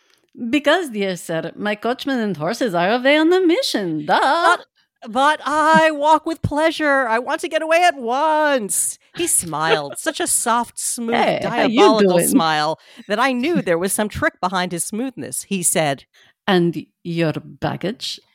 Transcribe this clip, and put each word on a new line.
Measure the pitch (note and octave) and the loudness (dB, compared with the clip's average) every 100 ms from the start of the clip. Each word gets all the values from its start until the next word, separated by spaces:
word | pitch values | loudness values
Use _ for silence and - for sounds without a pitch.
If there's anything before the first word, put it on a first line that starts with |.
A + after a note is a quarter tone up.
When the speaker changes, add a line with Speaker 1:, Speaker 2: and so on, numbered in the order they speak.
| _ _ _ - A#3 | _ _ _ -10 -2
Speaker 1:
"Because, | C#4+ D4 F4 D4+ | 0 2 0 0
dear | G#3+ G3 F3 | -4 -4 -4
sir, | - D#3+ E3 - | -6 -6 -6 -6
my | G#3 | -6
coachman | G#3 A#3 B3+ C#4 B3+ | -4 -4 -4 -4 -2
and | G#3 D3 | -2 -2
horses | D#3+ A#3 B3 | -4 -2 -2
are | E3+ F3+ | 0 2
away | B3 C4 D4+ | 2 4 4
on | D#4+ | 4
a | F#4 | 4
mission. | F4 G4+ C#5 A3 F3 D#3 D3+ | 4 2 0 -2 -2 -4 0
Duh." | G3+ | 2
Speaker 2:
But, | D4+ E4 E4+ F4 - _ _ _ A#3+ | 4 4 4 2 -2 _ _ _ -6
but | A#3 C#4+ D4+ | 0 2 2
I | C4 D4+ D4+ D#4+ D#4+ | -2 2 4 6 4
walk | D4 D4 D4+ E4 | 2 2 2 2
with | D#4+ | -6
pleasure. | - D4 D#4+ D4+ D4+ C4+ A#3+ | -4 0 0 0 0 2 2
I | A3+ | -2
want | B3+ D#4+ | -2 -6
to | E4 | -4
get | D#4 | -2
away | D#4+ E4 | 2 4
at | F4+ C#4+ | 4 2
once. | A3+ C4 D#4 D4+ D4 C4+ G3 - - - _ - | -2 0 2 2 2 0 -2 -4 -4 -8 _ -8
He | E4+ | -2
smiled. | - E3+ D3 D#3+ D3+ C#3+ - | -2 -2 -2 0 0 -2 -8
Such | D#4+ D4+ | -6 -4
a | E4+ | -2
soft, | - A#3+ A#3+ A#3 - | -2 0 -2 -4 -8
smooth, | - - A3+ | -8 -6 -2
Speaker 1:
"Hey, | A#3+ C4 D#3+ | 0 0 -2
how | G3 A#3 | -2 -2
you | C4 A#3 | 0 4
Speaker 2:
diabolical | G4 A3 G3 F3 | 4 6 4 2
Speaker 1:
doing?" | E3+ | 2
Speaker 2:
smile | - D#3+ D3+ D3+ D#3 _ - G3+ | 2 2 0 -2 -4 _ -16 -6
that | G#3 | -2
I | C4+ | 0
knew | B3 D4 D#4 | 0 0 0
there | F#3+ E3 | 0 0
was | G3 | 0
some | - G#3+ | -2 -4
trick | - D#4 - | -2 -4 -2
behind | F#3 F#3+ F3+ | -4 -2 -4
his | E3+ | -6
smoothness. | - G#3+ C4 E3 A#2 - | -6 -6 -8 -8 -10 -10
He | - G3 | -6 -4
said, | E3 F3 D3+ C#3 _ _ _ _ - | -2 0 0 -2 _ _ _ _ 0
Speaker 1:
"And | F3+ E3+ D#3 - _ | 2 2 -2 -10 _
your | F3 E3 D#3+ | -8 -2 -2
baggage?" | D3 D3+ C#3+ D3+ C#3 F3+ C4 - - _ | -2 -8 -8 -6 -4 -6 -6 -10 -12 _